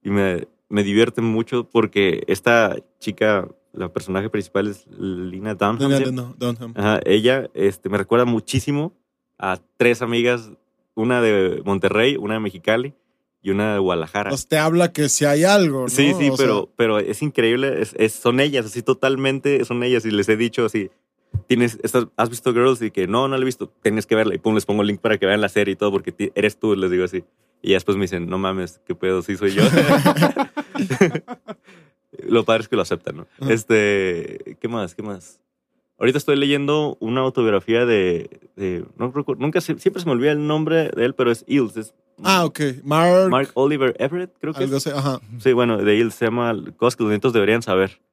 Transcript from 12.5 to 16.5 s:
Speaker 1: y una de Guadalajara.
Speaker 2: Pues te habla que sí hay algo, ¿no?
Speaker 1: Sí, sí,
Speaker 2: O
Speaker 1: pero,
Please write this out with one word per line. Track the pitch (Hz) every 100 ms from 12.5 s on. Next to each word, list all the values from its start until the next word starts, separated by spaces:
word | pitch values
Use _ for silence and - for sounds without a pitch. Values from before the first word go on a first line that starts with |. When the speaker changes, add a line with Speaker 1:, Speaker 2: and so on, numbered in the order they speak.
| 92 95 110 135 - _ _ _ _
Speaker 1:
y | 98
una | 98 107
de | 104
Guadalajara. | 95 85 80 101 101
Speaker 2:
Pues | 139 -
te | 156
habla | 156 165 175
que | 175 147
sí | -
hay | 147 147 180
algo, | 208 175 135
¿no? | 123
Speaker 1:
Sí, | 123 143 180
sí, | 143
Speaker 2:
O | 131
Speaker 1:
pero, | 131